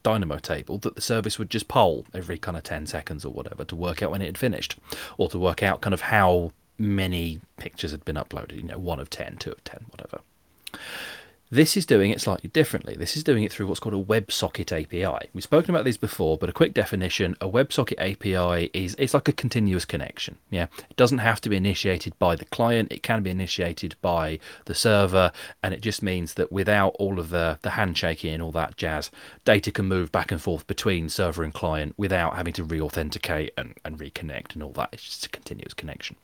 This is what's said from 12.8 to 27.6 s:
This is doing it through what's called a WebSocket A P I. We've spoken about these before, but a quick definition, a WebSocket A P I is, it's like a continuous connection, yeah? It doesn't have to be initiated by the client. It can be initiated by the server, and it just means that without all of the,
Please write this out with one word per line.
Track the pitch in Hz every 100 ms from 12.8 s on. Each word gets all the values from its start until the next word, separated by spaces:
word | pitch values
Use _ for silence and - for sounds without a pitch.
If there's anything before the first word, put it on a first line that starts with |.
| - -
This | - 151
is |
doing | 156 120
it | 107
through | - 98
what's | 90
called | 110
a | 101
WebSocket | 98 110 101 - 107 - 90
A | 82 78
P | 87 92
I. | 64 - 92
We've |
spoken | - 151 175
about | 170 127
these | 113
before, | 107 - 80 80
but | 85
a |
quick | - 151
definition, | - 98 98 92 - 92 -
a | 95
WebSocket | 113 139 - 123 -
A | 95 95
P | 101 92
I | 87 87 87
is, | - 92 78
it's | 139
like | 143 -
a |
continuous | - 120 120 104 92 -
connection, | 80 - - - - _
yeah? | 92 85 - -
It | -
doesn't | 123 127
have | 113 110
to | 113
be | 98
initiated | 98 92 101 90 - -
by | 90 82
the | -
client. | - 117 117 107
It | -
can | - 113
be | 95
initiated | 90 92 - 87 82 80 -
by | 90 85 78 80 - - -
the |
server, | 101 113 104 95 92 90 - - -
and | 95 92
it |
just | 107 -
means | 101 92 82
that | - -
without | 95 98 104 95 -
all | 101 95
of | 82
the, | 87 82 78